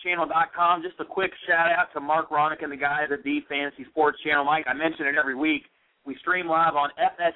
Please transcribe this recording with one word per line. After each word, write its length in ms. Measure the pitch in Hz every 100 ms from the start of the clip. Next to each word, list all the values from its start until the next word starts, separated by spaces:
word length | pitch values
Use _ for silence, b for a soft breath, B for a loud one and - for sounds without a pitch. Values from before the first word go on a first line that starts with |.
channel 220 | 180 175 156
dot 220 | 160 160 -
com. 260 | 175 175
Just 180 | 175 -
a 60 | 156
quick 240 | - 185 - -
shout-out 460 | 170 170 170 180
to 60 | 151
Mark 320 | 143 160 160
Ronick 320 | 151 151 151
and 80 | 151
the 40 | 139
guys 340 | 143 147 151
at 80 | 139
the 200 | 139 147 -
Fantasy 380 | 143 143 - 180
Sports 260 | 156 147 143 156
Channel. 200 | 147 143
Mike, 200 | 156 147
I 60 |
mention 320 | 131 160 156 143
it 80 | 147
every 200 | 135 127
week. 260 | 156 147 - _ _ _ 139
We 80 | 131
stream 260 | - 180 170
live 280 | 160 165 147
on 140 | 143 151
F 160 | 180 -
S 140 | 170